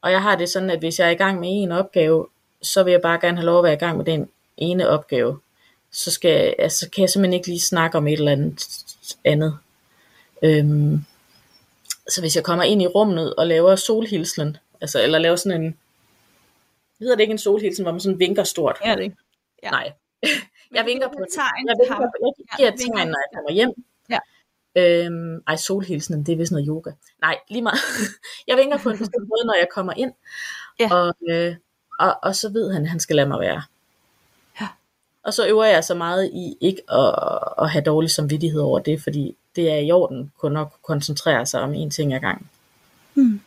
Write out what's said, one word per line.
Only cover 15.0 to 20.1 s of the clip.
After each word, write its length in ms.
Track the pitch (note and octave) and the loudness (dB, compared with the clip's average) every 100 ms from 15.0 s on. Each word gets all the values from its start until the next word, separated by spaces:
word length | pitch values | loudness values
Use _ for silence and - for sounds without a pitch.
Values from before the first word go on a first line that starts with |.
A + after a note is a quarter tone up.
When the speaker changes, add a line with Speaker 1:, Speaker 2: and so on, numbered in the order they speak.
Speaker 1:
eller 160 | A#2 D#3 | 4 4
laver 180 | E3 F3 | 2 2
sådan 260 | G3 E3+ | 0 -2
en, 140 | D#3+ D#3+ _ _ _ _ _ _ _ _ _ _ _ _ | -4 -8 _ _ _ _ _ _ _ _ _ _ _ _
hedder 140 | A#3 | 0
det 60 | A#3 | 2
ikke 100 | G#3+ | 2
en 60 | G#3+ | 0
solhilsen, 440 | G#3 G#3 G#3 F3+ | 0 2 0 -2
hvor 80 | F3+ | -4
man 80 | E3+ | -2
sådan 180 | G3 F3+ | -2 0
vinker 260 | F3+ G3+ | 2 2
stort? 340 | F#3 - C#3+ - | -2 0 -2 0
Speaker 2:
Ja, 100 | A3 G3 | -2 -2
det. 180 | G3 - _ _ _ _ | -4 -10 _ _ _ _
Ja. 80 | - | -6
Speaker 1:
Nej. 220 | C#3 - - _ | -6 -6 -14 _